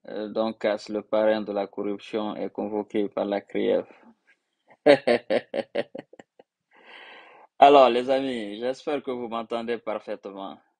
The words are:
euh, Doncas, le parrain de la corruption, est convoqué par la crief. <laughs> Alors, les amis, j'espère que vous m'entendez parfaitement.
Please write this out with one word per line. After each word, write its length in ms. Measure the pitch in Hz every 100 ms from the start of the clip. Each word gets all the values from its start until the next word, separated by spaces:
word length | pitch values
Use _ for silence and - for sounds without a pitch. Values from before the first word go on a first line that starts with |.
| -
euh, 200 | 101 107
Doncas, 580 | 101 110 110 110 104 -
le 140 | 104
parrain 400 | 101 107 110 107
de 100 | 104
la 140 | 101 98
corruption, 680 | - 101 98 - 110 107 -
est 140 | 98
convoqué 580 | - 104 107 104 110 101
par 180 | - 101
la 140 | 101
crief. 460 | - 104 104 90 - - - _ _ _ _ _ _ _ 151
<laughs> 1000 | 139 - 117 - 104 - - - - - - - - - _ _ _ _ - - - - - - - - _
Alors, 320 | 143 143 127
les 180 | 120 127
amis, 500 | 135 135 120 104 104
j'espère 440 | 123 135 - 143
que 80 | 135
vous 180 | 123 120
m'entendez 500 | 117 113 117 117 117
parfaitement. 800 | - 107 - 104 104 98 98 - _